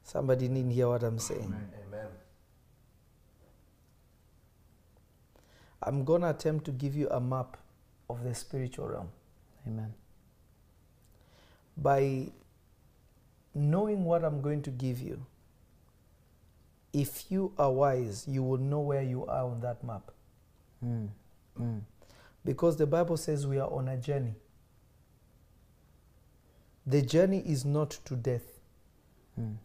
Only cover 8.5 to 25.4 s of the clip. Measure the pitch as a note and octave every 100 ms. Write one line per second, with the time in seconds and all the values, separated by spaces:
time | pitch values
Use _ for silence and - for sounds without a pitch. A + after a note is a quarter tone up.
8.5 | C#3 B2+ - - - F2+ - _ _ -
9.5 | - A#2 A2 A2 A2 - - - _ -
10.5 | - - - - _ - - - - -
11.5 | - _ E3 C#3 C#3 C3+ C3 C3 - -
12.5 | _ _ _ - _ - _ - _ _
13.5 | D3 D3 F3 G#3+ G#3 E3+ E3+ D#3+ D3 C#3+
14.5 | D3+ C#3+ B2 C3 B2 C3 - B2+ - -
15.5 | - - - - _ _ - _ - -
16.5 | - - _ _ C#3+ C#3 - - F#3+ F#3+
17.5 | - C#3 C3 C#3+ B2+ A#2 G2 - C3+ C3
18.5 | C3 C3+ D3 D3 C#3 C3 B2+ - C3 B2+
19.5 | A#2 B2 A#2+ A#2+ G#2 - - - - _
20.5 | _ - _ A#2+ A#2 G#2 G#2 - - _
21.5 | - A#2 A2 G#2+ - - - - - -
22.5 | C3 E3+ D3+ D3 E3 F3 D#3+ - D3 C#3+
23.5 | C3+ C3+ C3+ C3 C3 B2 C3+ A#2+ G#2+ -
24.5 | - _ - _ - - - - -